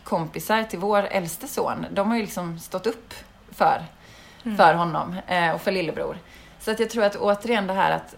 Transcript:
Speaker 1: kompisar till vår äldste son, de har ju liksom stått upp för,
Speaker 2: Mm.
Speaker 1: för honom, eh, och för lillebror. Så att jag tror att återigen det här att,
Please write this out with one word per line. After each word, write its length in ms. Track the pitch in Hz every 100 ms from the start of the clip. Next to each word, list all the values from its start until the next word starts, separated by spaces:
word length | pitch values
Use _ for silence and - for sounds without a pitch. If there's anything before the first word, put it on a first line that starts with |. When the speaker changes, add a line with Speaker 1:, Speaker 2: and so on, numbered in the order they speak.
Speaker 1:
kompisar 600 | - 185 160 160 - 220
till 160 | 220 175
vår 240 | 196 208
äldste 440 | 202 196 170 - 285
son, 380 | - 135 117 -
de 180 | 180 202
har 60 | 233
ju 60 |
liksom 380 | 196 185 175 165
stått 280 | - 185 220
upp 260 | - - - - - -
för, 300 | - 175 131 165 - - - - - 240
Speaker 2:
Mm. 120 | 208
Speaker 1:
för 160 | 175
honom, 420 | 170 170 156 156 180 -
eh, 240 | 180 165
och 100 | 165
för 100 | -
lillebror. 460 | 190 160 - 147 170 - - - -
Så 120 | -
att 80 | 214
jag 100 | 226
tror 140 | 233
att 120 | 202 202
återigen 520 | 202 202 226 226 190
det 60 |
här 180 | 190 160
att, 240 | 160 -